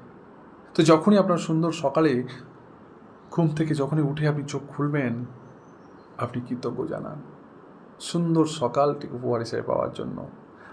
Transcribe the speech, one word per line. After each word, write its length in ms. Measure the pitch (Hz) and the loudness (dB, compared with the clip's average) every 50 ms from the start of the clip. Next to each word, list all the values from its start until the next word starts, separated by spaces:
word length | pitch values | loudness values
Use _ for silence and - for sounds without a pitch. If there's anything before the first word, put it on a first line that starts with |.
| - - - - - - - - - - - - - - - | -18 -20 -20 -20 -20 -20 -20 -20 -20 -20 -20 -20 -20 -4 0
তো 80 | - 160 | 4 6
যখনই 360 | 156 165 156 156 202 208 202 | 8 6 6 6 6 6 6
আপনার 200 | 185 190 175 156 | 6 4 2 0
সুন্দর 340 | - - 160 160 170 165 156 | 0 0 0 0 0 0 -2
সকালে 500 | 165 151 135 - 160 160 151 127 123 123 - - - - - - - - - - - - - - - - - - - - - | -2 -2 0 2 2 4 4 2 0 -2 -4 -8 -16 -18 -20 -20 -20 -20 -20 -20 -20 -20 -20 -20 -20 -20 -20 -20 -20 -20 -6
ঘুম 180 | - - 170 156 | 0 2 2 2
থেকে 260 | 151 160 160 151 147 | 2 0 0 0 0
যখনই 280 | 143 139 139 151 156 147 | 0 -2 0 0 0 0
উঠে 260 | 135 147 - 147 151 | 0 0 0 0 0
আপনি 160 | 147 147 135 | 0 0 -4
চোখ 180 | - - 139 - - | -6 -6 -8 -8 -8
খুলবেন, 560 | - - 147 147 147 147 131 120 113 120 123 - - - - - - - - - - - - - - - - - - - | -6 -4 -2 -2 0 0 0 -2 -2 -4 -6 -10 -12 -16 -20 -20 -20 -20 -20 -20 -20 -20 -20 -20 -20 -20 -20 -16 -10 -6
আপনি 240 | 120 120 - 123 123 - | -6 -6 -4 -6 -6 -6
কৃতজ্ঞ 380 | 127 123 - 120 - - - | -6 -6 -6 -6 -6 -4 -6
জানান 360 | - - - - 107 - 147 - - - - - - - - - - - - - - - - | -4 -6 -6 -8 -8 -10 -12 -14 -16 -20 -20 -20 -20 -20 -20 -20 -20 -20 -20 -20 -20 -18 -14
সুন্দর 460 | - - - 170 170 165 165 160 156 | -10 -4 -2 0 0 2 4 4 4
সকালটি 640 | 156 160 - 135 120 - 139 143 147 139 - - - - | 2 2 -2 -2 0 2 2 2 2 2 -2 -4 -8 -8
উপহার 280 | 123 127 123 120 113 | -6 -2 -2 -2 -2
হিসেবে 220 | 117 117 120 113 - | -2 -2 -4 -4 -2
পাওয়ার 300 | - - - - - - | 0 0 0 0 -2 -4
জন্য, 360 | - - - - - - - - - - - - - - - | -6 -8 -8 -8 -10 -10 -12 -14 -18 -20 -20 -20 -20 -20 -14